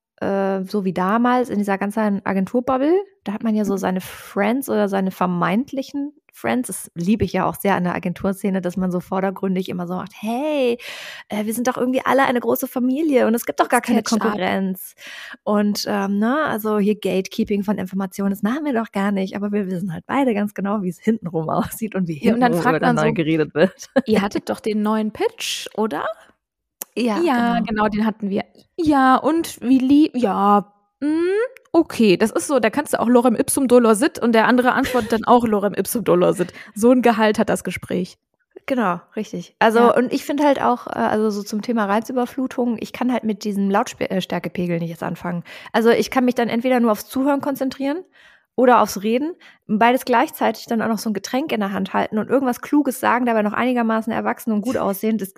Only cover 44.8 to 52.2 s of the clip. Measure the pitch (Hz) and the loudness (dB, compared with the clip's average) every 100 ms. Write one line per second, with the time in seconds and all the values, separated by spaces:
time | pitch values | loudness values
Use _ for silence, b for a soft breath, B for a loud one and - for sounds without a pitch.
44.8 | 170 170 175 170 175 175 B B B 240 | -4 -6 -8 -8 -6 -8 B B B 2
45.8 | 226 220 - 262 247 247 226 233 254 254 | 4 4 2 0 2 2 0 0 2 2
46.8 | 233 208 - 262 277 277 294 277 269 - | 2 0 -2 -2 0 0 -2 -4 -4 -4
47.8 | 277 330 - b b b b - 254 233 | -4 -4 -8 b b b b 2 6 6
48.8 | 214 196 220 240 311 359 b b - 208 | 4 -2 -2 0 -2 -8 b b -4 2
49.8 | 233 254 - 233 294 - 220 220 - 233 | 2 2 0 0 0 -2 -2 -2 -4 -2
50.8 | 214 220 226 196 - 254 311 226 196 190 | -2 -2 -4 -4 -4 -4 -2 -2 -2 -2
51.8 | 190 202 - 214 | -2 -2 -2 -2